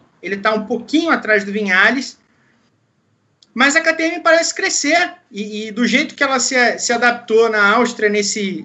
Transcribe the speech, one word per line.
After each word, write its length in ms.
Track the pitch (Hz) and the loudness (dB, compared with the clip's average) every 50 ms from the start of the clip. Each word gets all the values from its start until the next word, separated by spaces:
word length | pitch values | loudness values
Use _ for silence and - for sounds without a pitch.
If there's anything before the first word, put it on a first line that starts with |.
| _ _ _ _ | _ _ _ _
ele 160 | - 180 196 202 | -10 -8 -8 -4
tá 160 | 202 220 220 | -2 -2 0
um 140 | 214 208 - | -2 -2 -4
pouquinho 420 | 240 233 - - - 311 330 330 | -6 -8 -4 -2 -2 0 2 0
atrás 340 | 269 233 - 214 214 202 196 | 0 -2 0 0 0 0 0
do 80 | 202 | -2
Viñales, 680 | 196 214 208 196 185 185 196 220 247 277 247 - - _ _ _ _ _ _ _ _ _ _ _ _ _ _ _ _ _ _ _ _ _ _ _ _ _ _ _ | -4 -4 -2 0 2 4 4 4 2 0 -4 -8 -12 _ _ _ _ _ _ _ _ _ _ _ _ _ _ _ _ _ _ _ _ _ _ _ _ _ _ _
mas 240 | _ 226 254 285 285 | _ 0 0 2 2
a 60 | 320 | 2
K 120 | 320 330 320 | 0 0 -2
T 100 | 320 320 | 0 -2
M 160 | 330 349 339 | -4 -4 -2
parece 340 | 330 339 320 330 330 - - | 2 2 4 4 2 0 -4
crescer, 600 | - 381 370 - - - 285 320 339 359 349 - - _ _ | -4 -4 -2 -2 -2 0 0 2 2 0 -2 -4 -12 _ _
e, 360 | 226 196 214 208 214 208 214 220 | -12 -10 -10 -8 -8 -10 -10 -8
e 40 | |
do 160 | 208 214 240 202 | -4 -2 0 2
jeito 260 | 233 269 - - - | 2 0 0 -2 -4
que 100 | - 294 | -4 -2
ela 160 | 269 269 254 | -2 0 -2
se, 380 | 254 - 269 254 247 226 185 - | -2 0 2 2 2 2 0 -2
se 160 | - - 240 | -2 -2 0
adaptou 560 | 233 240 240 240 240 - - 220 220 226 226 | 2 2 0 0 -2 -2 0 2 4 4 4
na 260 | 220 214 202 202 214 | 4 4 4 4 4
Áustria 340 | 240 247 240 - - 214 208 | 4 2 0 0 -2 0 0
nesse, 540 | 208 208 202 202 - 214 202 190 180 160 - | 0 0 -2 -2 -4 -4 -4 -4 -6 -8 -10